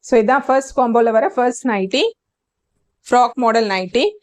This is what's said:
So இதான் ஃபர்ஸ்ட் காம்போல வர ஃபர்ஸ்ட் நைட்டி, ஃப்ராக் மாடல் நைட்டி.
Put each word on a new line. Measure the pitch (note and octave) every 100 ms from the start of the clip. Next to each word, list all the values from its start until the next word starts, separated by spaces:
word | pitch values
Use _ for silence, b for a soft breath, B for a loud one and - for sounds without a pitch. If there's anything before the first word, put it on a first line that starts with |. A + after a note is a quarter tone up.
| -
So | B3
இதான் | G#3+ C4+ C4+
ஃபர்ஸ்ட் | C4 C4+ -
காம்போல | B3 A#3 A3+ A3
வர | F#4 -
ஃபர்ஸ்ட் | B3 B3 C4
நைட்டி, | G#3 F#3+ B3+ A4 A4+ _ _ _ _ _ _ _ _ -
ஃப்ராக் | B3 B3 B3 A#3
மாடல் | A3+ A3
நைட்டி. | F#3+ F#3 F#3+ F#4 G#4+